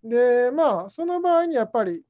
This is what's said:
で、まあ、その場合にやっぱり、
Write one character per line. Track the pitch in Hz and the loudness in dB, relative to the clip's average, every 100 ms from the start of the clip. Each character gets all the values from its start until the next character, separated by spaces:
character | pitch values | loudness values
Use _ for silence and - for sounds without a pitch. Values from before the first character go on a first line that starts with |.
で、 | 226 233 247 240 247 | -4 0 2 4 2
ま | 294 302 196 190 | 2 0 0 -6
あ、 | |
そ | - 339 | -8 -6
の | 359 | -2
場 | 349 339 | 2 2
合 | 339 | 2
に | 285 | -2
や | 220 | -2
っ | |
ぱ | 233 | -2
り、 | 190 170 | -2 -6